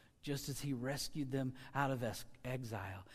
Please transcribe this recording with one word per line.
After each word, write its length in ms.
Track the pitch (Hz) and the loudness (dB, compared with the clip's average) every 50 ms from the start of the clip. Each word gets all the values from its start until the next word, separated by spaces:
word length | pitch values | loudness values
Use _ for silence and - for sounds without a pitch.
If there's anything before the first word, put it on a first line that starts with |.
| - - - - | -20 -20 -20 -8
just 260 | - 151 143 139 - - | -2 -2 -2 0 0 -2
as 140 | 135 - | -2 0
he 100 | - 143 | 0 0
rescued 600 | 139 120 123 131 143 135 - - - 151 143 131 | 0 2 2 0 0 0 -2 -2 0 0 0 2
them 220 | 135 135 131 131 123 - - - - | 2 2 2 2 0 -4 -10 -2 2
out 160 | 135 143 135 | 4 4 4
of 120 | 135 120 123 | 4 4 2
es-, 200 | 113 101 - - - - - - | 0 0 -2 -6 -10 -12 -8 -4
exile, 600 | 123 127 127 131 110 110 101 92 95 95 95 95 - - | -2 -2 -2 -2 -2 -2 -2 -2 -4 -6 -8 -10 -12 -14